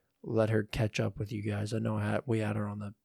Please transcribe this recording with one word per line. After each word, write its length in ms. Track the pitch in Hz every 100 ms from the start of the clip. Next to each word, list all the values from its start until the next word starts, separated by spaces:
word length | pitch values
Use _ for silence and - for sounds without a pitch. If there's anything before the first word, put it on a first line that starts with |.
| _ _
let 280 | - 113 110
her 120 | 110
catch 360 | 107 - 107 -
up 180 | 110 -
with 140 | 104
you 100 | 110
guys. 320 | 107 104 104
I 60 | 110
know 180 | 113 107
I 60 | 104
had, 160 | 107 -
we 120 | 113
had 160 | 107 107
her 120 | 104
on 100 | 101
the, 160 | 101 -